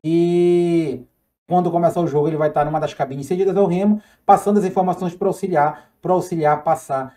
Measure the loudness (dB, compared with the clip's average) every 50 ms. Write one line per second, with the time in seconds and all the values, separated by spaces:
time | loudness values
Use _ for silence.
0 | -4 0 0 2 2 2 2 2 4 4 4 2 2 2 2 0 0 -2 -6 -8
1 | -12 -16 _ _ _ _ _ _ _ -2 0 0 0 0 0 2 2 2 2 0
2 | -2 0 0 0 0 0 0 0 -2 0 0 0 0 0 -2 -2 -4 -4 -4 -6
3 | -6 -6 -6 -8 -6 -4 -2 0 0 0 2 2 2 2 2 2 2 2 0 0
4 | -2 _ _ _ _ 2 2 4 2 2 0 2 0 0 0 0 0 0 -2 -4
5 | -4 -8 -6 -4 -4 -4 -4 -4 -4 -2 0 0 0 0 -2 -6 -12 _ _ _
6 | -2 0 0 0 -2 -2 -4 0 0 0 0 0 0 -2 -2 -2 -4 -6 -6 -6
7 | -6 -8 -12